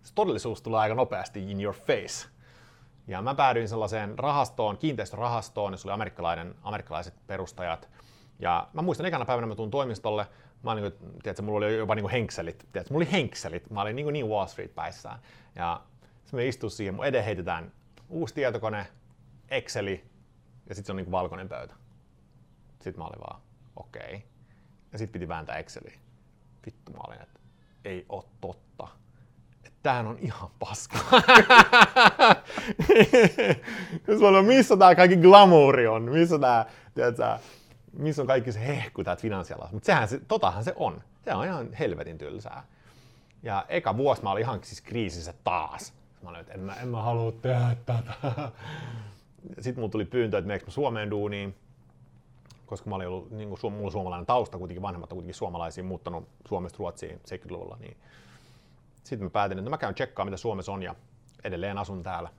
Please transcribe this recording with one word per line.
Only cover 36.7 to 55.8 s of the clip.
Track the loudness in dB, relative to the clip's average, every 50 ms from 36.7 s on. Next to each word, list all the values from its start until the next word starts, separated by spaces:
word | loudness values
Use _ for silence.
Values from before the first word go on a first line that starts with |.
| -8 -20 -20 -12 _
tiedätkö, | 0 0 0 0 0 -2 -4 -4 -6 -10 -20 -20 -20 -20 -20 -20 -20 -20 -18 -10
missä | -6 -4 -4 -2 -2
on | 0
kaikki | 2 2 0 0 -2
se | -6 -6 -6
hehku | -6 -6 -6 -8 -10 -8 -8 -6
täältä | -6 -6 -4
finanssialasta? | -4 -6 -6 -6 -8 -10 -12 -14 -12 -12 -12
Mut | -4 0
sehän | 2 2 2 2
se, | -2 -6 -10 -4
totahan | -4 -2 0 0 -2 -2 -2 -8
se | -8 -6
on. | -6 -6 -6 -6 -8 -18 _ -20 _ _
Se | -6 -6
on | -4 -4
ihan | -6 -6 -8 -10 -12 -8
helvetin | -6 -4 -4 -4 -6 -10 -14 -14
tylsää. | -14 -14 -14 -14 -14 -16 -16 -18 -18 -20 _ _ _ _ -20 -20 -20 -20 -20 _ _ _ _ _ -16 -10
Ja | -6 -6 -6 -6 -4
eka | -6 -2 -2 -2 -2
vuosi | 0 0 0 0 0 -2
mä | -4
olin | -2 -2
ihan | -2 -4 -6 -8 -10
siis | -14 -20 -20
kriisissä | _ -10 -6 -6 -6 -6 -6 -10 -14 -14 -16 -6 _
taas. | -2 -2 -2 -4 -6 -12 -16 -16 -18 -20 _ -20 _ _ _ -20
Mä | -18
olin, | -18 -18
että | -18 -18 -16
en | -14
mä, | -14 -12 -12
en | -12 -10
mä | -8 -8 -4
halua | -4 -2 -2 -2 -4 -4
tehdä | -6 -6 -4 -2 0 0 0 0 -2 -4 -4
tätä. | -4 -4 -4 -4 -8 -12 -8 -6 -6 -6 -6 -8 -10 -12 -16 -16 -16 -14 -14 -14 -12 -14 -14 -16 -16 -20 -20 _ _ -20 -20 -20 -20 -18 -10
Sit | -10 -8 -8
mulla | -6 -8 -6
tuli | -4 -4 -6
pyyntö, | -2 -2 -2 0 0 -2
että | -4 -2
meneekö | -4 -8 -8 -10
mä | -10
Suomeen | -6 -4 -2 -2 -2 -4 -6 -6
duuniin. | -4 -4 -4 -6 -6 -8 -10 -12 -14 _ _ _ -20 _ -20 -20 _ _ -20 -20 _ -20 _ _ _ -20 _ -20 -20 _ -16
Koska | -14 -14 -12 -10 -10
mä | -8
olin | -8 -8
ollut, | -8 -10 -10 -12 -14
niinku, | -14 -14 -12 -12 -12
suom-, | -8 -8 -8 -8
mulla | -8 -10
on | -8
suomalainen | -8 -8 -8 -8 -10 -8 -4
tausta, | -2 0 0 0 -4 -8
kuitenkin | -14 -12 -12 -12 -10
vanhemmat | -10 -10 -10 -12 -14 -14
on | -14
kuitenkin | -14 -14 -14 -12
suomalaisia, | -10 -10 -8 -8 -8 -10 -10 -10 -12